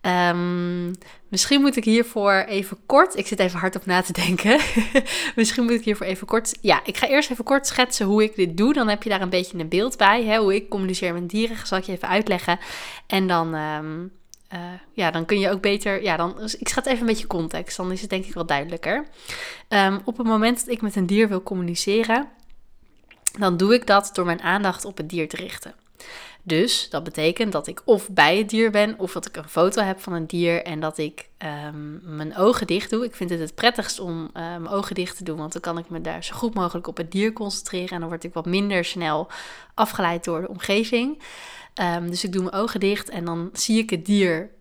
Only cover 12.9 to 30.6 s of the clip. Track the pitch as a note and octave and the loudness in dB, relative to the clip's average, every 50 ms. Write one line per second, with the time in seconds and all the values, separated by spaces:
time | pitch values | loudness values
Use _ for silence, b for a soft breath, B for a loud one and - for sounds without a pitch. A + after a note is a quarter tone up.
12.9 | B B B - - G3 F#3+ F#3 F3 E3 E3 E3 D#3+ D#3 D3+ D#3 D3+ D3+ D#3 D#3 | B B B -2 0 0 2 4 2 2 2 0 -2 -4 -4 -4 -4 -4 -6 -8
13.9 | D#3 D#3+ F3 F#3+ - - - _ - _ _ _ F3+ F3 F3 F3 F3+ F3+ - - | -8 -8 -10 -12 -14 -20 -20 _ -20 _ _ _ -14 -12 -12 -12 -14 -16 -18 -12
14.9 | - - F#3 E3 E3 E3 E3 E3 G#3 G3+ F#3+ F3+ G3+ F#3+ G3 G3+ G3+ G#3 - G#3 | -4 0 0 0 0 0 0 0 2 2 2 2 0 2 2 0 0 2 0 -2
15.9 | G3 F#3+ G3+ F#3+ E3 D#3 E3+ F3+ F#3+ - G#3+ G#3+ - - - - - C4 - C4+ | -2 0 0 0 0 0 0 -4 -4 -6 -8 -8 -8 -6 -6 -2 -2 -2 0 0
16.9 | C4 A3+ A#3 A3+ A3 A3 - - F#3+ F3 E3 D#3+ - D#3+ F3+ - - - F#3 F3+ | 0 0 2 0 0 0 -2 -2 -2 -2 -2 -4 -6 -8 -8 -8 -8 -6 -6 -6
17.9 | F#3 F#3 G#3+ G3 G3+ F#3 F#3+ G3+ - F3 E3 E3+ D3 C#3 D3 E3+ E3+ E3 - D#3 | -6 -6 -6 -6 -6 -6 -6 -6 -6 -6 -2 0 0 0 0 -4 -8 -6 -4 -2
18.9 | G3+ C#4+ D4 B B B B B B B B B B B B _ A3 G3+ G3 F#3+ | -2 -4 -4 B B B B B B B B B B B B _ 4 4 4 4
19.9 | G3 G3 G3 - A3+ - A#3+ A3+ A3 G#3+ G#3+ A#3 B3 A#3+ - - A#3+ A3+ A3+ G#3 | 2 0 -4 -6 -4 0 2 2 4 4 4 2 2 0 -2 -4 -4 -4 -4 -2
20.9 | G3 G#3 F#3 F3 G3+ G#3 A3+ G#3 G3+ F#3 G3 - G3+ F#3 F3 F3 F3 - - G3+ | 0 0 0 2 4 4 4 4 2 -4 -4 -4 -4 -4 -2 -2 -4 -2 0 2
21.9 | G3+ A3+ A3+ A3 A3+ B3+ C#4+ - - _ - - - - - - - - - _ | 2 2 2 2 2 0 0 -4 -12 _ -20 -20 -20 -20 -20 -20 -20 -20 -20 _
22.9 | _ _ _ _ - _ _ - - G#3 G3+ F#3+ F3 E3+ F#3+ G3+ A#3 B3 A#3+ - | _ _ _ _ -20 _ _ -6 -2 2 2 2 4 4 6 6 6 4 6 6
23.9 | G3+ G3+ G3+ - - - F3+ F3 E3+ E3 - E3 F3+ G#3 G3+ F#3+ F3+ - - G3+ | 4 4 4 2 -2 -2 0 0 -2 -2 0 0 0 2 2 0 -2 -2 -8 -10
24.9 | F#3+ - D#3 D#3 F#3 E3+ D#3 D#3 - - F3+ F#3 - - - - - - _ _ | -8 -10 -10 -6 -4 -4 -4 -4 -6 -10 -10 -10 -12 -14 -14 -18 -20 -20 _ _
25.9 | _ B B B B B B B B B B F3+ E3 D#3 G#3 B3 - - - - | _ B B B B B B B B B B 0 2 2 2 2 2 -2 -2 -4
26.9 | - D3+ - E3 - - D3+ E3 E3+ - A#3 G#3 F3+ D3+ - - F#3 - - - | -6 -6 -6 -6 -4 0 0 2 2 2 -2 0 0 -2 -4 -4 -12 -6 4 4
27.9 | A3+ F#3+ G3 - F#3+ F3 D3 D3+ F3 G3+ A3 G#3 A3+ A3 A3+ A3 G3+ G#3 G#3 G#3+ | 4 4 4 -2 4 6 6 6 6 2 0 0 2 2 2 4 4 4 2 2
28.9 | A3 A3 F#3 F3+ - F3+ - - - D#3+ D3+ - - E3 E3+ F#3+ G#3 A3+ G#3 F#3+ | 0 -4 -6 -6 -4 -8 -8 -8 -10 -12 -12 -4 2 4 4 4 4 2 0 0
29.9 | F#3+ - - G3+ F3 E3+ D#3+ D#3 - E3+ E3+ E3+ E3+ E3+ | -2 -4 -6 -6 -6 -6 -6 -4 -2 0 2 2 2 0